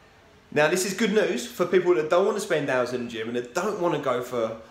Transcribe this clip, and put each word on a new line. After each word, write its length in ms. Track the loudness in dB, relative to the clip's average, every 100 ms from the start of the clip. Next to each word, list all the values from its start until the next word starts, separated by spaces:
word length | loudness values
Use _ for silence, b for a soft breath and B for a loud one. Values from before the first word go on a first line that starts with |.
| B B -20 -20 _
Now, 160 | 2 2
this 180 | 2
is 100 | 0
good 180 | 0 2
news 340 | 4 2 0 -4
for 180 | -4
people 300 | 2 4 4
that 160 | 2 2
don't 160 | 2 2
want 100 | 0
to 60 |
spend 260 | -2 -2 0
hours 240 | 0 0
in 120 | -4
the 60 | -6
gym 160 | -8 -6
and 80 | -6
that 180 | -4
don't 260 | -4 -4 -2
want 140 | -2
to 60 | 0
go 200 | 0 -2
for 360 | -4 -4 -4 -6 B